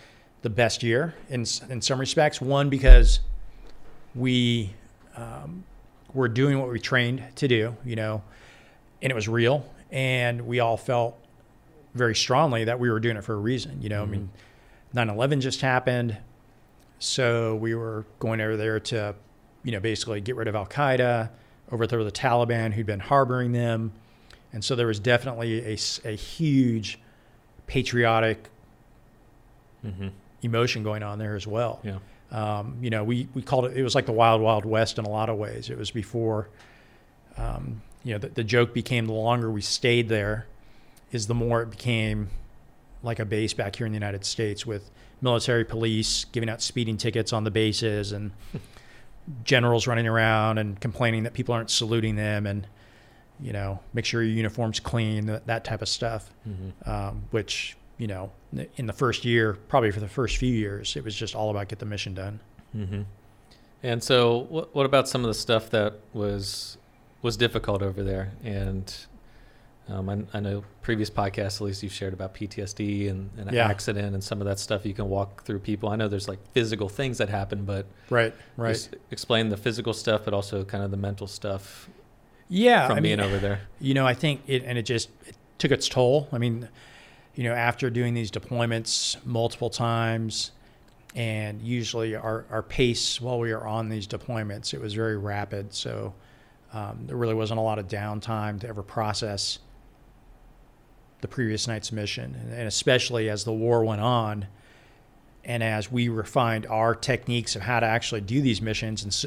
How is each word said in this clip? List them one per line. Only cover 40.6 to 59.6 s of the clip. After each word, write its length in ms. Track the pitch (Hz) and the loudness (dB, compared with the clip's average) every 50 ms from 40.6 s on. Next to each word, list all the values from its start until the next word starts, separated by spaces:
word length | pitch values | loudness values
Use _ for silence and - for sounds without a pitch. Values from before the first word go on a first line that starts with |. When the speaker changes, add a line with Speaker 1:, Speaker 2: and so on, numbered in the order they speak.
| - - - - - - - - - - | -20 -20 -20 -20 -20 -20 -20 -20 -12 -8
Speaker 1:
is 160 | - 117 104 | -6 -4 -2
the 80 | 107 120 | -2 0
more 280 | 120 117 117 117 117 | 0 2 2 2 2
it 80 | 117 113 | 0 -2
became 600 | 101 - - 120 117 113 110 107 107 104 104 98 - - - - - - - - - - - - - - | -6 -6 -2 0 2 2 2 0 0 -2 -2 -4 -6 -8 -8 -10 -18 -20 -20 -20 -20 -20 -20 -20 -16 -8
like 160 | - 117 113 - | -6 -4 -4 -4
a 60 | 110 | -2
base 280 | 98 110 107 110 104 | -2 0 0 0 0
back 240 | - - 107 101 - | -2 -2 -4 -4 -4
here 100 | - 120 | -4 -4
in 60 | 110 | -4
the 40 | 107 | -2
United 280 | 107 104 104 98 98 98 | -2 -4 -4 -4 -6 -6
States 400 | - - - 113 104 101 - - | -6 -4 -2 -2 -2 -4 -4 -6
with 260 | 120 107 101 - - - - - - - - | -6 -8 -8 -8 -14 -20 -20 -20 -20 -10 -2
military 440 | 127 127 120 113 - 131 120 117 113 | 0 2 2 2 4 4 4 4 2
police 600 | - 107 113 117 113 110 110 107 - - - - | 0 -2 -2 0 2 2 2 0 0 0 -2 -4
giving 220 | - - 117 113 113 | -4 -4 -4 -2 -2
out 140 | 113 - | -4 -4
speeding 340 | - - - 123 117 113 107 | -6 -4 -2 -2 -2 -2 -2
tickets 360 | 104 - 117 107 117 107 - | -2 -2 -2 0 0 0 0
on 120 | 120 110 107 | 0 0 0
the 60 | 110 | 0
bases 640 | 98 110 110 110 104 - 117 110 104 104 101 101 | 2 2 2 2 2 0 0 0 0 -2 -2 -4
and 180 | 104 101 104 101 - - - - - | -6 -8 -8 -10 -10 -12 -14 -12 -12
<laughs> 880 | - - - - - - - - - - - - - - 175 139 120 110 | -12 -12 -14 -20 -20 -20 -20 -20 -20 -20 -20 -20 -18 -14 -14 -12 -8 0
generals 420 | - 139 123 120 120 117 113 - | 4 4 6 6 6 4 2 2
running 200 | 127 117 117 117 | 2 0 2 2
around 520 | 113 113 113 110 110 110 110 107 110 110 110 | 2 2 4 4 4 4 4 4 2 2 0
and 220 | 107 104 101 - | -2 -4 -4 -4
complaining 440 | - 117 - - 123 113 113 110 110 | -6 -4 -2 0 0 0 0 0 -2
that 100 | 117 - | -4 -4
people 200 | - 120 - 120 | -4 -2 -2 -2
aren't 160 | 113 113 - | -2 -2 -2
saluting 460 | - - 120 107 117 117 110 110 107 | -2 0 0 2 0 2 2 0 0
them 300 | 107 107 104 107 104 104 | 0 0 0 0 -2 -2
and, 200 | 101 104 104 101 - - - - - - - - - - - - - - - | -2 -4 -4 -6 -8 -14 -20 -20 -20 -20 -20 -20 -20 -20 -20 -20 -20 -16 -12
you 120 | 139 123 | -10 -8
know, 280 | 107 101 98 98 101 98 - - | -6 -6 -6 -6 -6 -8 -10 -8
"Make 120 | - 117 107 | -6 -4 -2
sure 180 | - - 117 | 0 0 2
your 120 | 113 110 110 | 2 2 2
uniform's 460 | 113 110 107 - 123 117 110 101 - | 2 0 0 0 -2 -2 -2 -2 -4
clean," 460 | - - - 117 113 107 107 107 107 | -4 -2 -2 0 0 0 0 0 -2
that, 200 | 107 107 110 - 117 | -2 -4 -4 -4 -4
that 160 | 117 113 - | -4 -4 -4
type 180 | - 113 104 | -4 -6 -4
of 60 | 107 - | -4 -4
stuff, 420 | - - 123 117 113 107 - - - - - 107 | -4 -2 -2 -4 -4 -6 -8 -12 -18 -14 -12 -10
Speaker 2:
Mm-hmm. 400 | 98 92 95 95 - - - 113 | -10 -8 -10 -10 -12 -10 -6 -4
Speaker 1:
um, 340 | 107 104 98 98 - - - - | -4 -4 -4 -4 -6 -8 -6 -4
which, 460 | - 110 101 - - - - - - - - - - - | -2 -2 -2 -2 -4 -6 -6 -8 -10 -16 -20 -18 -10 -8
you 80 | 117 | -6
know, 240 | 107 95 92 95 101 - - - - - | -6 -6 -6 -8 -10 -12 -16 -14 -10 -8
n-, 120 | - - - - | -8 -8 -8 -8
in 100 | - 123 | -8 -6
the 60 | 107 | -6
first 320 | - - 143 117 104 - - | -2 0 0 0 0 0 0
year, 300 | 120 117 117 110 107 98 98 | 2 4 4 4 2 0 -4